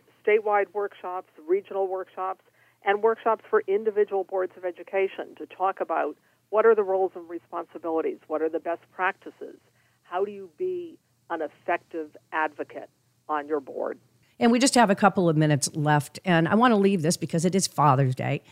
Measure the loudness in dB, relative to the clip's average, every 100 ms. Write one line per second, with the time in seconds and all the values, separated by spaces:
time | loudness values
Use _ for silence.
0 | _ _ 0 0 2 0 -2 -4 -8 -8
1 | -12 -12 -12 -12 -2 -2 -2 -6 -4 -6
2 | -10 -8 -8 -8 _ _ _ _ -2 0
3 | 2 0 0 -2 0 -2 0 -2 0 0
4 | 0 -2 -4 -4 -6 -6 -10 -10 -6 -2
5 | -2 -4 -14 -14 -16 -4 -4 -2 -4 -4
6 | -4 -8 _ _ _ 2 4 4 2 0
7 | -2 -4 -14 -14 -12 -10 -10 -10 -4 -2
8 | -2 -6 -6 -4 -2 -4 -6 -8 _ -4
9 | -4 -4 -10 -16 -18 -18 _ _ _ _
10 | -8 -4 -4 -6 -14 -8 -6 -6 -10 -16
11 | _ _ -10 -8 -8 -8 -6 -6 _ -10
12 | -10 -14 _ -4 -4 -6 -14 -14 -18 _
13 | _ _ -6 -6 -4 -6 -6 -8 -8 -8
14 | _ _ _ 0 2 4 4 4 4 4
15 | 2 4 2 4 4 2 0 -2 2 2
16 | 0 -6 0 2 4 4 4 4 4 2
17 | 0 -2 -2 0 0 0 0 2 4 4
18 | 2 0 -4 -6 -8